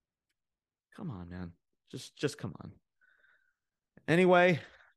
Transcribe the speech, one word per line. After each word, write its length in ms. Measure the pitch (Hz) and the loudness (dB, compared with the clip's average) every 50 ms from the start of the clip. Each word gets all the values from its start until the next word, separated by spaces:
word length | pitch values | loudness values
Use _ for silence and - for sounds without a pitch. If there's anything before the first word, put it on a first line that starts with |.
| _ _ _ _ _ _ _ _ _ _ _ _ _ _ _ _ _ _ - - | _ _ _ _ _ _ _ _ _ _ _ _ _ _ _ _ _ _ -18 -14
Come 120 | - 165 | -12 -10
on, 200 | 113 90 87 87 | -10 -10 -12 -12
man. 240 | 90 92 90 85 85 _ _ _ _ _ _ _ | -12 -12 -12 -14 -16 _ _ _ _ _ _ _
Just, 280 | - 131 - - - - | -16 -16 -16 -18 -10 -6
just 200 | - 131 - - | -6 -6 -6 -8
come 160 | - 101 - - | -12 -12 -12 -14
on. 100 | - - - _ _ _ _ _ _ _ _ _ _ _ _ _ _ _ _ _ _ _ _ _ _ _ _ _ _ - | -18 -20 -20 _ _ _ _ _ _ _ _ _ _ _ _ _ _ _ _ _ _ _ _ _ _ _ _ _ _ 0
Anyway, 520 | 151 175 185 180 180 175 180 185 175 120 - - - - _ _ _ | 2 4 4 6 6 6 6 6 4 2 -2 -8 -20 -20 _ _ _